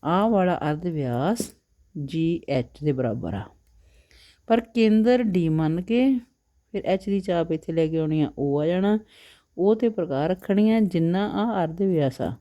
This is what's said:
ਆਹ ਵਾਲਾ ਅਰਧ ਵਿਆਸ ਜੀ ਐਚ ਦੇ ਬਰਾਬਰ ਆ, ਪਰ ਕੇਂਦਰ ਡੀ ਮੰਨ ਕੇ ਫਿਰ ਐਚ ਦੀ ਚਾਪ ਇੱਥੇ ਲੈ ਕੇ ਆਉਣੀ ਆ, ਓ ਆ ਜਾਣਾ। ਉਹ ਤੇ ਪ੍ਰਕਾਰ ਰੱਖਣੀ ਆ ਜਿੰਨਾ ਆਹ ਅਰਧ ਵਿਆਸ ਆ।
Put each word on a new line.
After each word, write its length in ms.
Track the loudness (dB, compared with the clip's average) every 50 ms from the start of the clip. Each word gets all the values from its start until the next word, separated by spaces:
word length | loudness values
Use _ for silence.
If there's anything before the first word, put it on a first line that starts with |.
| -2
ਆਹ 240 | 0 0 2 2 2
ਵਾਲਾ 280 | 2 2 2 2 0 0 -2
ਅਰਧ 240 | -4 -4 -2 -4
ਵਿਆਸ 640 | -6 -4 -2 -2 -2 -2 -2 0 -2 -2 -2 -6 -10 -12 _ _ _ _ _ _ _ _
ਜੀ 460 | -10 -10 -6 -4 -2 -2 -2 -2 -4 -4 -4
ਐਚ 320 | -4 -4 -4 -4 _ -6 -2
ਦੇ 80 | -2 -2
ਬਰਾਬਰ 420 | 0 -2 -2 -4 -4 -6 -6 -8
ਆ, 100 | -8 -10 -10 -16 _ _ _ _ _ _ _ _ _ _ _ _ -20 -20 -20 _ _ _ 0
ਪਰ 120 | 0 0 0 -2
ਕੇਂਦਰ 520 | 0 2 4 4 4 4 4 4 2 2 2
ਡੀ 240 | 0 0 0 2 2
ਮੰਨ 320 | 2 2 0 0 -2 -2 -2
ਕੇ 220 | 0 0 2 2 2 2 0 -4 _ _ _ _ _ _ _ _ _ -10
ਫਿਰ 100 | -6 -2
ਐਚ 200 | -2 -2 -2 -2
ਦੀ 160 | -2 -4 -2
ਚਾਪ 320 | -2 -2 -2 -2 0 -2 -4
ਇੱਥੇ 200 | -6 -4 -4 -2
ਲੈ 140 | 0 0
ਕੇ 120 | 0 0 -2
ਆਉਣੀ 220 | -2 0 0 0 0
ਆ, 100 | 0 -2 -2
ਓ 220 | -2 0 0 0
ਆ 60 | 0
ਜਾਣਾ। 320 | 0 0 2 2 2 0 0 -2 _ -20 -20 -20 -20 -20 _ _ _ _
ਉਹ 180 | -2 2 2 2
ਤੇ 120 | 2 2 -2
ਪ੍ਰਕਾਰ 400 | 0 -2 -4 -2 -2 -2 0 0
ਰੱਖਣੀ 400 | -2 -4 -2 0 2 4 4 4
ਆ 100 | 4 4 2
ਜਿੰਨਾ 420 | 2 2 0 0 2 0 0 -2 -2 -2
ਆਹ 320 | -2 -2 -2 -2 -2 -2
ਅਰਧ 160 | -4 -2 -2 -2
ਵਿਆਸ 380 | 0 2 2 0 0 -2 -4
ਆ। 120 | -6 -6 -6 -10